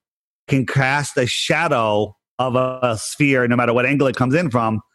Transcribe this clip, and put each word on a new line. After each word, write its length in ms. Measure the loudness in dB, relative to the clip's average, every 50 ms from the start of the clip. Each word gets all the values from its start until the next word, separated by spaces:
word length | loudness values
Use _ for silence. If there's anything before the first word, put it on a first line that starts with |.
| _ _ _ _ _ _ _ _ _
can 180 | -2 -2 -2 0
cast 500 | 0 0 0 0 2 0 0 -2 -2 -2
a 80 | -2 -2
shadow 880 | -2 -2 -2 -2 -2 0 0 0 0 0 0 2 2 2 0 0 -2 -6 _ _ _ _ -6
of 160 | -4 0 0
a, 240 | 0 0 -2 -2 -2
a 160 | -2 -2 -2
sphere, 500 | -4 -6 -8 -2 0 2 2 2 2 2
no 80 | 2 2
matter 180 | 2 2 2 2
what 120 | 2 2
angle 220 | 0 2 2 0
it 80 | 0 0
comes 200 | 0 0 0 0
in 140 | 0 0 0
from, 320 | 0 0 0 0 -2 -4 -8 _